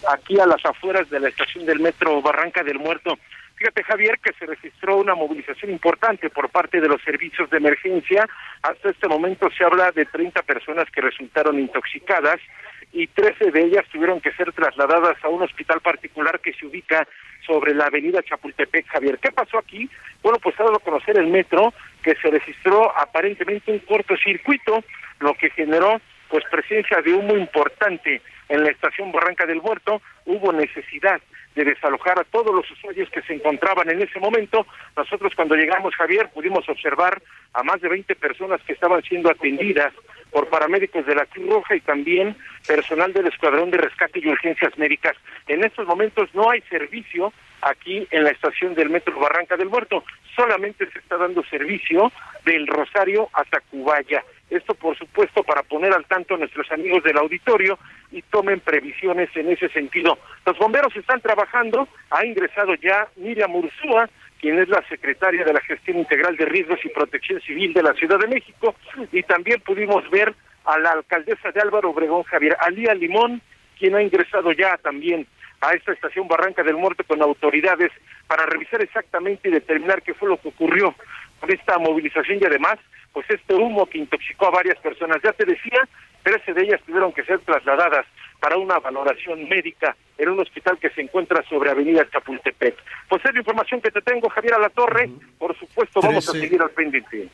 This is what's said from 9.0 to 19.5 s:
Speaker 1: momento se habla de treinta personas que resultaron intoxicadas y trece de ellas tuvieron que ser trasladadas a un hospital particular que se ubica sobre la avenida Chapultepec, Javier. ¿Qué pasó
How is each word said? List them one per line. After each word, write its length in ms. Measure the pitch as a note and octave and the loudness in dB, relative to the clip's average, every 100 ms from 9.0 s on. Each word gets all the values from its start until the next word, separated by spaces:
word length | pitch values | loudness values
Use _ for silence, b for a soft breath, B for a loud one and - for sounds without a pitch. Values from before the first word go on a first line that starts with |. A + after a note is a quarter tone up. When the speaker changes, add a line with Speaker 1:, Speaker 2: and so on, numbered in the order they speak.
| G3 | 0
Speaker 1:
momento 420 | D#3 F3 F#3+ F#3 - | 0 0 0 -2 2
se 60 | |
habla 300 | F3 F3+ F3+ | 4 4 4
de 120 | D#3+ D3 | 2 -2
treinta 360 | D#3+ F3 F3 | -2 -4 -4
personas 440 | - C3 - D#3+ D#3+ | -4 -4 -4 -4 -4
que 100 | - | -2
resultaron 600 | C3 - D#3 D#3+ D3+ C#3+ | -2 -4 -6 0 0 0
intoxicadas 800 | C3 C3+ - C#3 - F#3 D3 F3 - B B B B | -2 -4 -6 -12 -2 0 2 0 -6 B B B B
y 140 | F3 E3 | -6 -4
trece 460 | - G3+ G3+ G#3 | 2 2 4 2
de 140 | D#3 E3+ | 4 4
ellas 180 | G3 - | 4 0
tuvieron 280 | D#3 E3+ F3+ | -2 0 0
que 120 | D3 | -4
ser 200 | - F3 | -4 -6
trasladadas 640 | F3 D#3 C3+ C#3 E3 E3+ D#3 | 0 -2 0 2 4 4 0
a 60 | D#3 | -2
un 140 | E3+ | -2
hospital 380 | F3+ - D#3 D#3+ | -4 -6 -4 -2
particular 600 | F3 D3+ D3+ - D3+ E3+ | 0 -4 -8 -4 -2 -2
que 140 | - | -6
se 120 | - D3 | -10 -14
ubica 400 | E3 - D#3+ D3+ B B B - | -14 -2 0 -2 B B B 0
sobre 260 | D#3 C#3+ | 0 2
la 120 | D3 D3 | 2 2
avenida 360 | D3 D#3 F3+ | 0 0 -2
Chapultepec, 640 | - D3 C#3+ - C#3+ C#3+ - | -2 -8 -8 -6 -2 -2 -2
Javier. 300 | D3+ C3+ C3 | -2 -2 0
¿Qué 80 | C4+ | -2
pasó 280 | C4+ A3+ | -2 -2